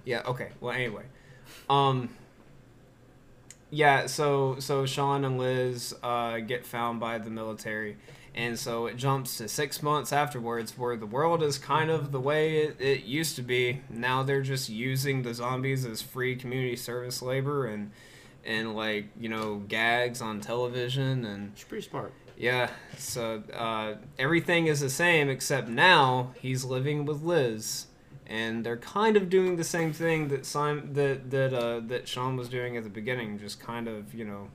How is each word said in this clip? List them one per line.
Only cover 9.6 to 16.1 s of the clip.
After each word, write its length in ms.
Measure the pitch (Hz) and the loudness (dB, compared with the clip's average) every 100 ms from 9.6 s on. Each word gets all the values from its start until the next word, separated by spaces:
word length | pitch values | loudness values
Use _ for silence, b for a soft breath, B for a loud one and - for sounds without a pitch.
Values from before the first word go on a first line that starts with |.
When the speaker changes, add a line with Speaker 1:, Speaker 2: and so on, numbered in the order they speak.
| 147 - | -2 -2
Speaker 1:
months 300 | 147 147 117 | 0 0 2
afterwards 640 | 143 147 135 117 117 113 - | 2 2 -2 -4 -4 -4 -4
where 200 | 123 120 | -4 -2
the 100 | 107 | -4
world 360 | 123 165 170 | 2 4 4
is 140 | 151 135 | 2 0
kind 340 | - 147 156 | 0 2 4
of 200 | 160 135 | 2 0
the 80 | 139 | -2
way 380 | 131 151 156 156 | 2 2 4 2
it, 220 | 151 - | 0 0
it 240 | 135 123 | 2 2
used 320 | 85 143 160 - | 0 -2 -2 -4
to 60 | |
be. 380 | 123 123 123 131 - | 0 2 2 0 -8
Now 340 | 113 123 131 | -2 0 2
they're 180 | 135 139 | 2 0
just 260 | 135 135 135 | 0 -2 -4
using 540 | 110 127 131 139 135 | -4 -2 0 0 0
the 120 | 120 | -2
zombies 500 | 117 120 127 135 135 | -4 -2 -2 0 -2
as 180 | 127 110 | -2 -6
free 320 | - | -8